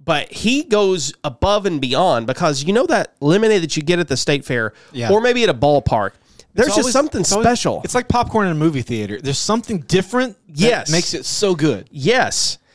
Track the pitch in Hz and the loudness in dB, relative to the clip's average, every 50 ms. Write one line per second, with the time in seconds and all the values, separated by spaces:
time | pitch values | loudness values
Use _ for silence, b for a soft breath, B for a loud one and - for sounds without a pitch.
0 | 135 151 156 143 101 - - - - 220 262 285 311 320 208 208 202 190 185 175 | _ -4 -2 -2 -4 -6 -8 -4 -2 0 0 0 0 0 2 2 2 2 0 -2
1 | 139 147 - - - 151 123 - 180 196 208 214 190 196 170 143 135 123 123 139 | -4 -6 -10 -8 -10 -10 -4 -2 0 0 0 0 0 -2 -2 -2 -2 -2 0 0
2 | 185 180 139 117 113 113 131 - 175 156 147 135 143 170 202 240 359 - - 202 | 2 2 2 0 -2 -4 -4 -2 0 0 0 -2 -2 0 2 2 2 2 0 0
3 | - - _ _ 139 147 170 208 226 220 214 190 165 147 - 156 147 151 180 175 | -2 -4 _ _ 2 2 4 4 4 4 2 2 0 -2 -4 -2 0 0 0 0
4 | 175 - 135 120 - 156 147 139 - - 131 120 110 107 B B B B - 127 | 0 -2 -2 -2 0 0 0 -2 -2 -4 -4 -2 -2 -4 B B B B -10 -4
5 | 117 113 196 214 233 247 247 247 233 190 143 113 139 147 147 139 - - 123 110 | 0 2 2 2 4 2 2 2 2 2 2 2 2 4 4 2 2 0 0 0
6 | 98 95 - b b b b b b b - 190 254 208 202 214 - 254 226 262 | 0 -2 -6 b b b b b b b 0 0 2 2 2 2 2 2 2 2
7 | 294 302 - 233 170 - 196 214 233 233 247 - - 143 104 78 - - - 254 | 0 0 -2 -2 -2 0 0 2 2 2 2 2 0 -2 -2 -4 -4 -4 -2 -2
8 | 247 - - 240 233 - - 220 202 180 160 151 151 165 151 131 113 - 120 110 | 0 0 0 0 0 0 0 0 0 0 0 0 0 0 0 -2 -4 -4 -4 -4
9 | 104 95 104 - - 135 135 - - - 214 240 226 - 220 170 127 - 165 190 | -4 -6 -8 -6 -6 -6 -4 -4 -2 -2 -2 -2 -2 -4 -6 -8 -2 0 0 0
10 | 185 - - 247 254 247 190 _ _ - 147 143 196 240 233 151 - - 160 175 | 0 0 0 -2 -2 -2 -6 _ _ -10 -2 0 2 2 2 2 0 0 0 0
11 | 170 - 175 - - - - - 208 196 180 147 156 151 117 92 - - - 147 | 0 -2 -4 -6 -6 -6 -4 0 0 0 2 2 2 0 0 -2 -6 -12 -10 -4
12 | 131 185 240 254 170 101 - - - - - b b b b | 0 2 2 2 0 0 -2 -2 -4 -4 -4 b b b b